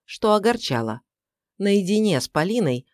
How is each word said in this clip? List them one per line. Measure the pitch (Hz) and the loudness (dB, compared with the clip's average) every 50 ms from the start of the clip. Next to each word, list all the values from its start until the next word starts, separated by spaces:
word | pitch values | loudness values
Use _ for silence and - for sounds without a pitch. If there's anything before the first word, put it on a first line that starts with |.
| _ | _
что | - - - - 214 208 | -20 -8 -2 0 2 2
огорчало. | 208 196 233 240 233 - - 135 117 113 113 110 123 - _ _ _ _ _ _ _ _ _ _ - | 2 2 0 0 -2 -2 -4 -2 -2 -2 -4 -6 -10 -12 _ _ _ _ _ _ _ _ _ _ -4
Наедине | 196 202 202 208 190 175 214 214 220 208 165 127 | 0 2 2 2 2 2 0 2 2 2 0 0
с | - - | -2 -2
Полиной | - 151 156 190 220 247 196 139 123 123 - _ | -2 -2 -2 0 0 0 0 0 0 -2 -6 _